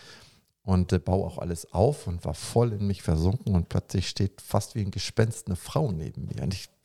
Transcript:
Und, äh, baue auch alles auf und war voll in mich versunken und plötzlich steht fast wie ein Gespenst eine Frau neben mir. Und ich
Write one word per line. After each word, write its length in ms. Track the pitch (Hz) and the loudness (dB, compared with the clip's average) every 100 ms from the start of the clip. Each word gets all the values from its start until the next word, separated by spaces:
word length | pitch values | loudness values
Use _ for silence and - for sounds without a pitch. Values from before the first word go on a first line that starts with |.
| - - - _ _ _ | -20 -20 -20 _ _ _
Und, 300 | - 90 87 | 2 4 4
äh, 60 | 92 | 2
baue 280 | - 92 85 | 2 0 0
auch 120 | - | -6
alles 340 | 85 85 - | -6 -6 -2
auf 340 | 85 117 147 - | 2 4 2 -4
und 180 | 85 | -6
war 100 | 80 | -4
voll 380 | 76 - 117 120 | -6 0 2 2
in 140 | 104 101 | 2 -2
mich 160 | 95 | 0
versunken 520 | - 80 87 117 - | 0 2 2 0 2
und 140 | 92 82 | 2 2
plötzlich 380 | 92 - 98 - | -2 -2 -2 -2
steht 340 | - 98 - | -2 -2 -4
fast 320 | - 110 - | -2 0 0
wie 80 | 113 | -4
ein 80 | 98 | -4
Gespenst 560 | 98 - - 110 - - | -4 -2 0 0 0 -6
eine 100 | 92 | -6
Frau 340 | - 143 151 | -2 -2 0
neben 340 | 82 78 - 65 | -2 -6 -8 -8
mir. 160 | - | -4
Und 100 | 69 | -4
ich 140 | 92 - _ | -4 -8 _